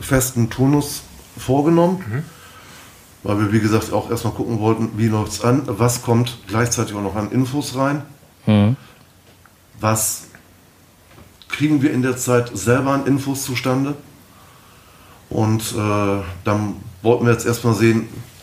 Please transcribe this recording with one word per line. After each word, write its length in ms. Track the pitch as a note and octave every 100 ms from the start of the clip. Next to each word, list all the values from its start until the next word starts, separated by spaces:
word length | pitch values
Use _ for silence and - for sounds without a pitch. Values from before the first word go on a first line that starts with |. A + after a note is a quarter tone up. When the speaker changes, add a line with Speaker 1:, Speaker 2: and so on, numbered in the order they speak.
Speaker 1:
festen 480 | - C3 B2 A#2 A2
Turnus 520 | - C3+ D3 C#3+ - - - - -
vorgenommen, 640 | - C3+ D3+ E3+ F3 F#3 A2
Speaker 2:
Mhm. 120 | B2 E3 - - - - - - - - -
Speaker 1:
weil 160 | - G2+
wir, 140 | G#2
wie 80 | A2
gesagt, 300 | G#2+ A2 -
auch 180 | - -
erstmal 240 | A#2 A2
gucken 240 | - - A2
wollten, 300 | G#2+ A2+ A2+ G#2
wie 100 | A2+
läuft's 340 | G#2+ G#2 -
an, 200 | A#2+ C3+ C3+
was 360 | G2 A#2+ -
kommt 340 | - A#2 A#2+ - -
gleichzeitig 480 | A2 A#2+ - A2
auch 80 | G#2
noch 120 | G2 G#2
an 140 | G#2
Infos 440 | B2 B2+ C#3+ C#3 B2+
rein, 260 | C#3 D3 - - - _
Speaker 3:
Mhm. 320 | - G#2 G#2 C3 - - - _ _ - - _ _ -
Speaker 1:
was 440 | G#2+ A#2 - - - - - - _ _ _ _ _ - - - -
kriegen 320 | - D3+ D3
wir 100 | D3
in 100 | B2
der 160 | B2+ B2
Zeit 320 | - B2 A#2+
selber 380 | - A#2 C3 C3+
an 160 | C#3 C3
Infos 380 | C#3 C3+ C#3
zustande. 500 | - A#2+ C3+ B2+ C#3 C#3+ - - - - - - - - - - - - -
Und, 320 | - G#2+ A2 -
äh, 500 | G#2+ G#2+ G#2 G2+ G2+ F2 -
dann 300 | A2+ G#2 G#2 F#2 - -
wollten 240 | A2+ A#2+
wir 80 | A#2+
jetzt 140 | A2+ A#2+
erstmal 280 | A#2 A#2+
sehen, 340 | G2+ A2+ A2+ A2 - - -